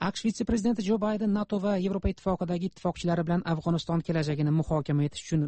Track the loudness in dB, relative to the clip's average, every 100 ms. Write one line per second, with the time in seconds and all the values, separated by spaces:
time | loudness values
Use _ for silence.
0 | -4 -2 -2 -2 0 0 2 0 0 0
1 | 2 0 0 0 0 -2 0 0 0 0
2 | -2 -2 -2 0 0 -2 -4 -4 -4 -2
3 | 0 0 2 0 0 -2 0 -2 0 -2
4 | 0 0 0 0 2 2 2 0 0 0
5 | 0 -4 -2 0